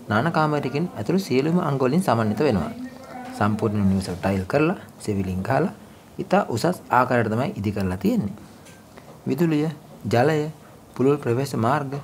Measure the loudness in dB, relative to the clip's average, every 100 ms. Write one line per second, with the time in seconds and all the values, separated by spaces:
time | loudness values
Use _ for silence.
0 | 0 0 2 2 0 0 -2 -4 -4 -6
1 | -2 0 2 0 2 2 0 0 2 2
2 | 2 2 2 2 2 2 -2 -8 -14 -14
3 | -16 -14 -12 -2 0 2 0 2 2 2
4 | -2 -4 -2 -2 0 2 2 0 -8 -12
5 | -4 -2 -2 -4 0 0 0 -4 -20 -20
6 | -20 -12 0 2 2 -2 -2 -2 0 2
7 | 4 2 2 0 -2 -2 -4 0 -2 0
8 | 0 0 -2 -6 -16 -20 -20 -20 -20 -20
9 | -20 -12 -4 0 2 2 -2 -6 -18 -12
10 | 0 4 4 2 -2 -8 -20 -20 -20 0
11 | 2 2 0 0 0 0 2 2 -2 -8